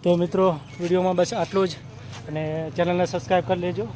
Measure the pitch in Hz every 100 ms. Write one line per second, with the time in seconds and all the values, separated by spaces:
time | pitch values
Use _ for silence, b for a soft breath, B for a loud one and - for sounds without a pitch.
0 | 175 175 175 185 190 151 - - 175 185
1 | 185 180 175 226 165 190 185 - - -
2 | - - - 151 156 156 160 - 170 180
3 | 175 180 - 185 170 185 175 175 220